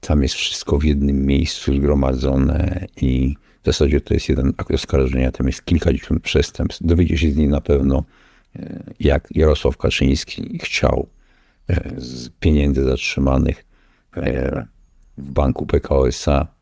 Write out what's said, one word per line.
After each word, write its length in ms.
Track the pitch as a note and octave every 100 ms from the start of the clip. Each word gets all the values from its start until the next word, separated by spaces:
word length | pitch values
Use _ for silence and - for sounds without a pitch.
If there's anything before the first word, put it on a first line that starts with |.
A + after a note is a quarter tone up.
Tam 220 | - D#2
jest 120 | C2 -
wszystko 420 | - - - D2
w 60 |
jednym 420 | D2+ C#2+ C#2 C#2 C#2
miejscu 480 | C#2 D2+ - - C#2
zgromadzone 1120 | C#2+ C#2+ C2+ C2 C#2 C2+ C2+ C#2+ - - - -
i 340 | C2+ B1+ C2 C#2+ _ _
w 40 | -
zasadzie 360 | - D2 C#2+
to 120 | -
jest 160 | - -
jeden 240 | C2 C2+ -
akt 140 | -
oskarżenia. 600 | D#2 - C#2 C2 C2 B1+
Tam 160 | - B1+
jest 180 | - -
kilkadziesiąt 580 | E2 - - - -
przestępstw. 640 | - - - - D2 - E2
Dowiecie 320 | E2+ E2 D2
się 140 | D#2+
z 60 | C#2+
niej 100 | D2+
na 140 | C#2+
pewno, 420 | - C#2+ C2+ C2+ - _ _ _ _ -
e, 280 | - - - -
jak 280 | D2 C2+ -
Jarosław 460 | - D#2 D2 C#2 C2
Kaczyński 840 | C2 - C2+ C#2 - - - -
chciał, 440 | - - - - - _ _ _ _ _ _
e, 240 | E2+ - B1
z 320 | B1 B1 B1
pieniędzy 540 | - D#2+ D2+ C#2+ C2+
zatrzymanych, 840 | C2+ C2 - - C2+ C2+ C#2 - _ _ _ _ _ -
e, 480 | C#2 C2+ C2 - A2 _ _ _ - -
w 140 | C#2
banku 340 | C2+ C#2 - -
P 140 | D2+
K 160 | - C#2
O 120 | C2
S 200 | - -
A 200 | C#2+ C#2+ _